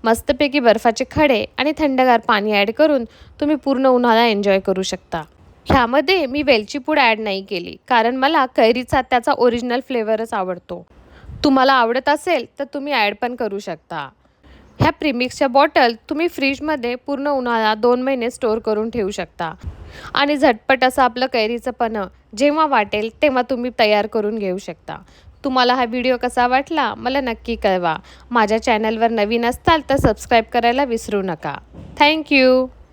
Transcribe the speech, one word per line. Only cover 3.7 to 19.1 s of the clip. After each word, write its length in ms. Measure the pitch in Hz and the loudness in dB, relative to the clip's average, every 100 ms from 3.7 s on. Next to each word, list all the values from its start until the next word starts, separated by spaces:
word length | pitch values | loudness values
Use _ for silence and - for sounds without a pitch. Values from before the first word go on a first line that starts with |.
| 262 269 | 0 2
उन्हाळा 380 | 247 240 226 233 | 4 4 4 4
एन्जॉय 340 | 202 202 190 | 2 2 0
करू 220 | 190 190 | 0 -4
शकता. 400 | 190 185 _ 170 156 _ - _ - | -4 -8 _ -10 -10 _ -20 _ 0
ह्यामध्ये 580 | 269 233 269 294 381 277 | 2 4 2 2 0 0
मी 160 | 277 | -2
वेलची 360 | 285 233 208 294 | 2 2 0 -8
पूड 200 | 262 302 | -2 2
ॲड 220 | 247 220 | 2 2
नाही 220 | 220 196 | -2 -6
केली, 340 | 196 185 175 - - | -6 -10 -10 -16 0
कारण 280 | 240 226 262 | 2 2 0
मला 300 | 269 320 262 - | 0 2 0 2
कैरीचा 440 | 226 226 247 277 | 2 2 0 -2
त्याचा 320 | 254 247 233 | 0 -2 0
ओरिजिनल 460 | 277 247 240 247 240 254 | 2 2 0 -4 -4 -4
फ्लेवरच 460 | 247 214 220 226 | -6 -2 -2 -2
आवडतो. 500 | 220 185 175 _ 175 175 _ - - - - | -6 -6 -8 _ -16 -16 _ -20 -20 -20 0
तुम्हाला 280 | 294 269 262 | 2 4 6
आवडत 360 | 269 226 233 269 | 4 4 0 0
असेल 360 | 294 - 320 226 _ | 0 0 -2 -2 _
तर 60 | 240 | -8
तुम्ही 180 | 294 277 | -8 -4
ॲड 220 | 269 208 208 | 0 0 -2
पण 140 | 240 | -6
करू 240 | 247 220 196 | -4 -6 -6
शकता. 500 | 202 160 _ 165 135 _ _ _ _ - - - | -10 -12 _ -10 -10 _ _ _ _ -20 -20 -2
ह्या 100 | 302 | 0
प्रीमिक्सच्या 580 | 320 311 240 247 - 277 | 0 -4 -2 -4 -2 0
बॉटल 460 | 254 294 330 247 226 - | 4 4 4 2 0 -8
तुम्ही 160 | 294 339 | -4 -4
फ्रीजमध्ये 680 | - 269 277 302 302 240 247 | -2 -4 -2 -6 -6 -6 -8
पूर्ण 320 | - 285 285 | -6 -6 -2
उन्हाळा 440 | 277 240 233 214 | -2 -2 -2 0
दोन 280 | 214 240 247 | 0 2 0
महिने 280 | 254 269 233 | 0 -2 -4
स्टोअर 280 | - 240 226 | -4 -2 -2
करून 320 | 220 214 220 | -2 -2 -2
ठेवू 200 | 240 196 | -4 -4